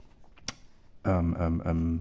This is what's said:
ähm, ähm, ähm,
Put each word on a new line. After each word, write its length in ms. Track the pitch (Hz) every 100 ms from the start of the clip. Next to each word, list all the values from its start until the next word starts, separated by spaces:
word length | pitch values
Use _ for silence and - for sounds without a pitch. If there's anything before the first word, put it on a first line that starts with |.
| - - - - - - - - - - 95
ähm, 300 | 92 85 -
ähm, 240 | 85 85 -
ähm, 340 | 82 82 82